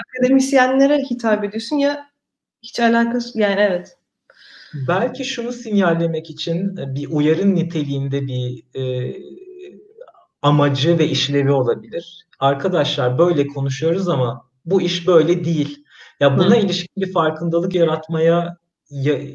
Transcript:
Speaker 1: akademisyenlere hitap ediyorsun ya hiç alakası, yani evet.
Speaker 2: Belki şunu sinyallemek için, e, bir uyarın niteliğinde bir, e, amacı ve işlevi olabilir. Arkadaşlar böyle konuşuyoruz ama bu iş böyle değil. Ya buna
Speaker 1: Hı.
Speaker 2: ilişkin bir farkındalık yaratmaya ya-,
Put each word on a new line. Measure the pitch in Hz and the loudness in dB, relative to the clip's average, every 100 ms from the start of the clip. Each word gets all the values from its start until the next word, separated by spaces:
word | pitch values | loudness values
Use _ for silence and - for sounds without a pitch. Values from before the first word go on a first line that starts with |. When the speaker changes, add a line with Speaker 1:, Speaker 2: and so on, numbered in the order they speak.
| - | -8
Speaker 1:
akademisyenlere | 254 254 269 262 269 262 269 277 294 | -2 2 2 2 2 2 4 4 2
hitap | 277 233 226 202 | -2 -4 0 0
ediyorsun | 202 220 - 294 | -2 -8 -4 -2
ya | 285 285 - _ _ _ _ _ | -2 -2 -10 _ _ _ _ _
hiç | - - | -12 -2
alakası, | 233 233 233 240 240 220 | 2 2 2 -2 -4 -2
yani | 202 196 | 0 2
evet. | 208 180 180 _ _ _ _ _ - - - 143 131 | 0 0 -6 _ _ _ _ _ -20 -20 -14 -6 -2
Speaker 2:
Belki | 185 254 - 254 | -2 -2 -4 -8
şunu | 240 233 | -6 -8
sinyallemek | 247 226 202 180 165 165 160 156 | -8 -2 0 2 2 -2 -4 -8
için, | 147 170 170 202 - | -10 -6 -4 -4 -6
e, | 135 135 | -8 -8
bir | 143 | -4
uyarın | 151 151 160 196 175 | 0 2 2 2 2
niteliğinde | 147 160 139 139 139 139 127 | 0 -4 -4 -4 -2 -4 -4
bir, | 127 123 123 - 135 | -4 -6 -8 -10 -8
e, | 127 127 127 - - - - 143 - - - - - _ _ _ | -4 -4 -6 -8 -14 -18 -20 -20 -20 -20 -20 -20 -20 _ _ _
amacı | 143 147 143 123 160 165 | 2 4 4 2 2 2
ve | 147 | 2
işlevi | 131 135 143 139 | 0 0 0 2
olabilir. | 139 120 - - - - - _ - | 2 0 -2 -6 -10 -12 -18 _ -2
Arkadaşlar | 139 143 190 175 139 147 123 131 | 0 0 0 0 0 0 0 2
böyle | 175 147 139 | 4 2 0
konuşuyoruz | 143 135 131 160 190 175 | -2 -4 -2 0 0 0
ama | 135 120 117 - _ 165 | 0 0 -4 -14 _ -2
bu | 190 | 0
iş | 175 - 185 | 0 0 4
böyle | 170 156 175 165 | 6 6 2 0
değil. | 151 135 - _ - - - | 0 -2 -8 _ -20 -18 0
Ya | 143 160 | 2 4
buna | 196 233 | 6 4
Speaker 1:
Hı. | |
Speaker 2:
ilişkin | 190 165 - 196 | 4 -2 -6 -6
bir | 180 | -4
farkındalık | 175 156 156 170 170 170 175 | 0 0 -2 -2 0 0 0
yaratmaya | 160 160 - 160 165 170 170 - _ _ _ | 2 0 -4 0 2 2 0 -8 _ _ _
ya-, | 139 143 139 - | -4 0 -2 -4